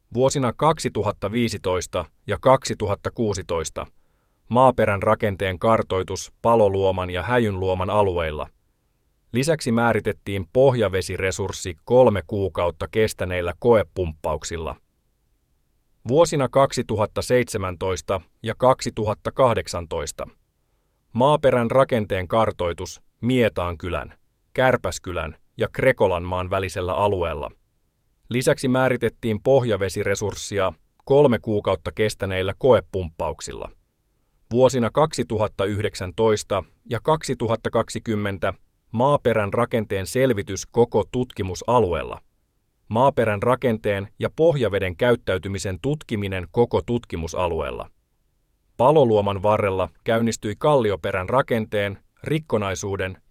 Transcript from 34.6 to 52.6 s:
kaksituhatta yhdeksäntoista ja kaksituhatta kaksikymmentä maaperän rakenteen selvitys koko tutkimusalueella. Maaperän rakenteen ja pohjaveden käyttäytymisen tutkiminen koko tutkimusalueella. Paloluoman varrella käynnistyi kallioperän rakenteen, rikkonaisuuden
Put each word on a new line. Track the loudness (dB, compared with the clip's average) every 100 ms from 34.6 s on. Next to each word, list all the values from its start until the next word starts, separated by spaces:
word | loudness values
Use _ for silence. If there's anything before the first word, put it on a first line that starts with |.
| 4 4 0
kaksituhatta | 2 0 0 -4 -2 -2 -2
yhdeksäntoista | -4 -2 -4 -6 -8 0 2 2 -2 -4 -6 _ -10
ja | -6
kaksituhatta | -2 -2 -2 -4 -2 -2 -2
kaksikymmentä | -2 -2 -6 -4 -4 -4 -4 -4 -6 _ _ _
maaperän | 0 2 2 2 0 0
rakenteen | -2 -2 -2 -4 -4 -4
selvitys | 0 0 0 -4 -8 -4
koko | 0 2 0 -2
tutkimusalueella. | -4 -6 -6 -8 -6 0 2 2 -2 -6 -12 _ _ _ _ _ _ -4
Maaperän | 2 2 2 0 0
rakenteen | 0 0 0 -2 -2 -4 -6 -8
ja | -6 2
pohjaveden | 2 4 0 0 -2 0
käyttäytymisen | 2 2 0 -4 -4 -6 -6 -6
tutkiminen | -4 -6 -4 -6 -4 -6 -4
koko | 0 0 0 -2
tutkimusalueella. | -4 -6 -8 -8 -4 -2 -2 -6 -8 -12 _ _ _ _ _ _ _ _ 0
Paloluoman | 4 6 6 4 2 0
varrella | 2 2 2 0 -4 _
käynnistyi | -2 0 0 -2 -6 -2
kallioperän | 2 2 2 -2 -4 -4 -2
rakenteen, | 0 0 -2 -2 -2 -4 -6 _ _
rikkonaisuuden | -6 -6 -2 -2